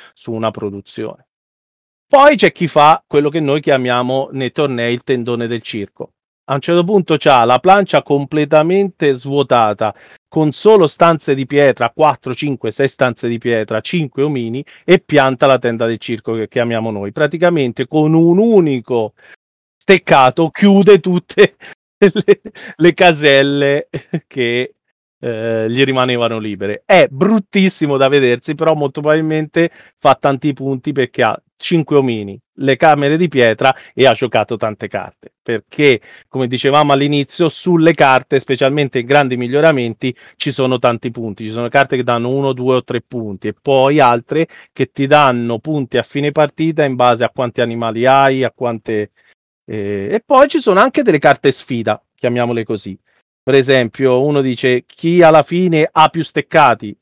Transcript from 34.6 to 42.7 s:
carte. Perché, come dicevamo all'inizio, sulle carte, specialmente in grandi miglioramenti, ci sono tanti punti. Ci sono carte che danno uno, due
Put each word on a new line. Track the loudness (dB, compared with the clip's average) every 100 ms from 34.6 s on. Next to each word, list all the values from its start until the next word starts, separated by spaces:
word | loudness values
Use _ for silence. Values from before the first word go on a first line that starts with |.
| -6 -8 -10
carte. | -10 -12 _ -20 _
Perché, | -8 -8 -8 0 2 2 -2 -20 _
come | -6 -6
dicevamo | -2 0 2 2
all'inizio, | 2 0 -2 -4 -4 -4
sulle | -2 0 2 2
carte, | 4 2 2 0 -4
specialmente | -2 -2 0 0 -2 -4
in | 0
grandi | 0 0 -2
miglioramenti, | -2 0 2 0 -4 -6 -8 -8 -16 -10
ci | -6
sono | -4 -2 0
tanti | 0 -2 -6
punti. | -8 -10 -10
Ci | -10
sono | -8 -2
carte | 0 0 -2
che |
danno | -2 -2 -2
uno, | -2 -4
due | -2 -2